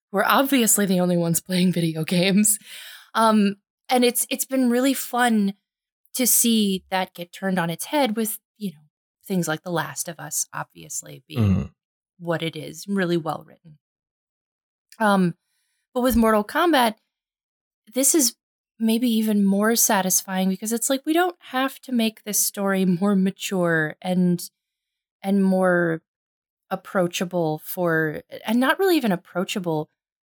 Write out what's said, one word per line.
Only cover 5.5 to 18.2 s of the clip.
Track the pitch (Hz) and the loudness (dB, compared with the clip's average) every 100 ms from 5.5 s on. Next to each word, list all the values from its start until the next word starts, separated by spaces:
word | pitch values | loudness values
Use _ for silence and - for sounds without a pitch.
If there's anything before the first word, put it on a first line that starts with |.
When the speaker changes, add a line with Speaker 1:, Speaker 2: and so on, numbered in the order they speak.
| 196 _ _ _ _ _ - | -4 _ _ _ _ _ -2
Speaker 1:
to | 247 | 0
see | - 233 226 202 190 - | 2 2 2 2 -2 -4
that | 185 185 - | -4 -4 -8
get | 175 | -16
turned | - 190 185 | -8 -4 -2
on | 170 | -2
its | 165 - | -6 -4
head | 302 254 220 | 0 0 0
with, | 220 - - _ | -4 -6 -14 _
you | 202 | -12
know, | 151 _ _ _ _ - | -12 _ _ _ _ -4
things | 190 165 | -2 -2
like | 160 | -4
The | 185 | -4
Last | 170 147 147 - | -4 -4 -6 -10
of | 160 | -12
Us, | 151 - - | -10 -8 -8
obviously, | - 151 170 165 - - 143 - | -8 -12 -14 -14 -14 -14 -18 -10
being | 123 104 92 | 0 2 2
Speaker 2:
Mm-hmm. | - - _ _ _ _ | -2 -12 _ _ _ _
Speaker 1:
what | 170 160 | -6 -4
it | 165 156 | -4 -8
is, | 147 156 202 | -14 -14 -6
really | 196 175 175 | -2 0 0
well | 156 - - | -2 -8 -12
written. | - 165 151 _ _ _ _ _ _ _ _ _ _ _ - | -20 -20 -20 _ _ _ _ _ _ _ _ _ _ _ -2
Um, | 208 196 175 - _ _ _ _ _ | 2 4 2 -2 _ _ _ _ _
but | 254 | -2
with | 254 233 | 2 4
Mortal | 226 220 | 4 2
Kombat, | 208 294 349 294 240 214 _ _ _ _ _ _ _ _ _ | 0 0 2 4 2 0 _ _ _ _ _ _ _ _ _
this | 247 277 | -2 2
is | 339 | 2